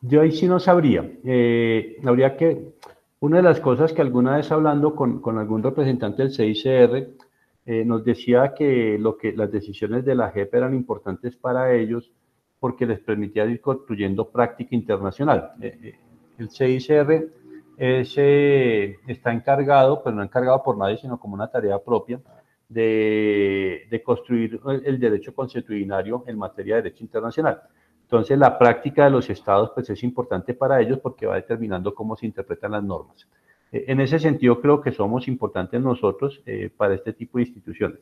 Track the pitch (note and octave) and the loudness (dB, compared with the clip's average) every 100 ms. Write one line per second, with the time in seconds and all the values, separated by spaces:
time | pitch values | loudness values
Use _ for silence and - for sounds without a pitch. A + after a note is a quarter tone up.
0 | B2 D3 D#3 D#3 F3+ F3+ F#3 F3 D3+ F#2+ | 4 4 4 4 2 2 4 4 6 2
1 | D#2 - B2 B2+ A#2+ A#2 A#2 A2+ - - | 0 -10 -2 2 4 2 2 0 -2 -8
2 | C3 B2 C3 C3+ E3 D3+ - _ - _ | 0 2 2 2 0 0 -6 _ -20 _
3 | _ _ D3 E3+ F3+ D#3+ - C3 D#3+ D#3+ | _ _ 2 6 6 4 2 2 2 2
4 | C#3+ B2 B2 C#3+ D3+ D#3 D#3 D3 D3+ D3+ | 0 2 2 0 0 0 2 2 0 0
5 | C3 A#2 - A2+ G#2+ A2 A2+ C#3 C3+ B2 | -2 -2 -4 -4 -2 -2 -2 -2 -2 0
6 | A2+ G2 C3+ C3+ A2 G#2+ C3+ C3 A#2+ B2+ | -4 -2 -4 0 -2 0 0 6 6 4
7 | C3+ - _ _ _ _ - A2+ A2+ A2+ | -6 -16 _ _ _ _ -6 -4 0 0
8 | A2+ A#2 - B2 C3+ C3+ D3 B2+ A2+ G#2 | 0 -2 2 4 4 0 0 2 0 0
9 | G#2+ A2 A2+ G2+ G#2+ G#2+ G2+ F#2+ G#2 A#2 | -2 -2 -6 -4 -4 -4 -8 -8 -4 -4
10 | B2+ B2+ A2 F2+ G2 A#2+ B2+ C3+ B2 G2+ | -2 0 -2 -4 -2 -2 0 -4 -4 -8
11 | - F#2+ B2 - B2+ B2+ B2+ B2 A2 A#2+ | -8 -8 -10 -8 -4 -2 2 2 0 -6
12 | A#2 _ _ _ _ _ B2+ A#2+ A#2+ G#2 | -8 _ _ _ _ _ -6 -4 -4 -4
13 | - G#2+ G2+ G#2+ G#2+ A#2 - C3+ - G#2 | -4 -6 -4 -2 -2 -2 -4 -6 -6 -4
14 | G2 G2 A2 A#2+ A#2+ - A#2+ A#2+ G2+ G2+ | -4 -2 -4 0 -2 -2 -6 -6 -2 -4
15 | G2 - C#3+ A#2+ - - A2 - A2 - | -4 -4 0 0 -2 -14 -16 -16 -20 -20
16 | _ _ _ _ A2 - C3 C3 C3 D3+ | _ _ _ _ -16 -2 0 0 2 2
17 | C#3+ D#3+ D#3+ _ - - _ _ C3 B2+ | 4 2 0 _ -20 -20 _ _ 0 0
18 | B2+ - C#3+ C#3+ C#3+ C#3 B2 A2+ G2+ G2 | -2 2 4 6 6 4 4 2 -2 -6
19 | - A#2+ B2 A#2 B2 C#3 C#3 C#3 C3 D3 | -12 -6 -4 -4 0 0 4 6 6 2
20 | - G#2+ G2 B2+ B2+ C3 C3+ A2+ G2 A2 | -2 -4 -4 -2 2 2 2 -2 -2 -4
21 | C3 A#2+ G#2 G2 A2+ B2+ G#2+ G2 G2+ A#2 | -8 -12 -10 -10 -6 -4 -2 -4 -2 -2
22 | - B2 _ _ _ _ _ A2+ A2+ A2 | -2 -12 _ _ _ _ _ -2 0 2
23 | G#2+ G#2+ G#2+ G#2 G2 G2 F#2+ E2 - A2+ | 0 0 0 2 0 0 -4 -6 -8 -10
24 | - A#2+ - B2 A2+ A2+ C#3 C3+ C#3 C3+ | -4 -4 -2 -4 -2 -6 -6 -6 -4 -2
25 | A#2+ G#2 - - B2+ B2 - G#2 G2 G2 | 0 -2 -4 -10 -8 -8 -8 -8 -6 -6
26 | F#2+ A#2+ B2 A2 F#2 - G2 A2 F#2+ - | -6 -8 -10 -10 -10 -10 -4 -2 -2 -12
27 | A2+ A2+ A2+ - D#3 - _ _ _ _ | -10 -8 -8 -4 -4 -4 _ _ _ _
28 | _ A#2 A2+ C#3 C3+ - A#2+ A#2 C#3+ C#3+ | _ 0 2 4 4 6 4 4 -2 4
29 | C#3+ C3+ - G2+ - G2 A2 - - G2 | 4 4 0 -8 2 2 2 -4 -8 -6
30 | B2 B2 B2 - F#2+ B2 C3+ C3+ A2+ C3 | -6 -6 -6 -6 -6 -4 0 2 2 0
31 | B2+ - G#2+ F#2+ - A2+ A2+ F#2 F#2 G2+ | -4 -8 -6 -6 -4 -6 -4 -4 -6 -8
32 | A2 A2 A2+ G2 G2 - G2+ G#2+ G2+ F2 | -10 -8 -8 -10 -10 -8 -6 -6 -6 -8
33 | - _ _ _ _ _ _ A#2+ - C3+ | -10 _ _ _ _ _ _ -10 -4 0
34 | C3+ D#3+ D#3 C#3+ B2 A#2+ C#3 D3 C#3 - | 0 2 0 2 4 4 4 2 2 -4
35 | G#2 A#2+ B2+ B2+ G#2+ - F2+ A#2+ C3 B2 | -2 -2 -4 -6 -6 -6 -6 -2 -2 0
36 | G#3 - C#3 - - G#2+ G2 _ G#2 F#2+ | 0 0 -6 -8 -12 -10 -10 _ -2 0
37 | G#2 G#2+ A#2 B2 A#2+ A2+ - - F#2 - | -4 -12 -8 -4 -4 -6 -18 -6 -6 -6